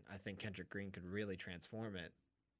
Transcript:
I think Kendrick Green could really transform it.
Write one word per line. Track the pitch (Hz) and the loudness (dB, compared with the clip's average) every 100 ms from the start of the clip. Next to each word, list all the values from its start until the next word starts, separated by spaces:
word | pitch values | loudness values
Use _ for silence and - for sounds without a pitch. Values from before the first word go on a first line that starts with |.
| - | -6
I | 98 | -4
think | 107 95 | -2 0
Kendrick | 110 90 85 | 0 0 0
Green | 101 98 | 0 0
could | 95 | -2
really | 90 101 104 90 | 2 2 4 2
transform | - 87 - 113 113 92 | 0 -2 -2 0 0 0
it. | 82 - _ _ _ _ | -2 -6 _ _ _ _